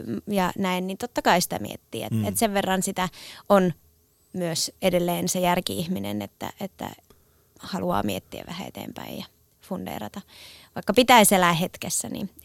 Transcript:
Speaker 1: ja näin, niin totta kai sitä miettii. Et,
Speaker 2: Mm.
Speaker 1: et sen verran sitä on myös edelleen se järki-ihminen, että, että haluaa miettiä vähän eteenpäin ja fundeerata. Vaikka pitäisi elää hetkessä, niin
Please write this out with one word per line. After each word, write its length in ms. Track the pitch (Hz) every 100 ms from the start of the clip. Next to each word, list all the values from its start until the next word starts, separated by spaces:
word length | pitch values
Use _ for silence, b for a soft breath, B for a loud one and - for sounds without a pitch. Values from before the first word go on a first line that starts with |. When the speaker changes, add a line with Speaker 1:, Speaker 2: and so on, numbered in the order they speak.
| - 214 -
Speaker 1:
ja 260 | 202 180 -
näin, 280 | 196 180 185
niin 120 | 196
totta 240 | 240 -
kai 180 | 269 180
sitä 180 | 175 -
miettii. 440 | 101 - _ 117
Et, 80 | 113
Speaker 2:
Mm. 120 | -
Speaker 1:
et 120 | 208 196
sen 180 | 226
verran 280 | 196 190 190
sitä 260 | 185 190 185 B B B -
on 240 | 202 185 - _ _ _ _ _
myös 400 | 190 170 160 - -
edelleen 460 | 190 175 175 175 180
se 120 | 185
järki-ihminen, 800 | 180 180 - - 170 185 196 208
että, 300 | 202 - - -
että 300 | 196 - - - _ _ _ _ _ _
haluaa 440 | - 185 180 175
miettiä 420 | 101 95 - - -
vähän 220 | 170 64
eteenpäin 500 | - 55 - - -
ja 60 | - _ _ _
fundeerata. 600 | - 185 185 - - 202 - B B B B
Vaikka 200 | - -
pitäisi 400 | 208 254 247 208
elää 180 | 190 175
hetkessä, 560 | 165 180 - - - -
niin 220 | - 196 -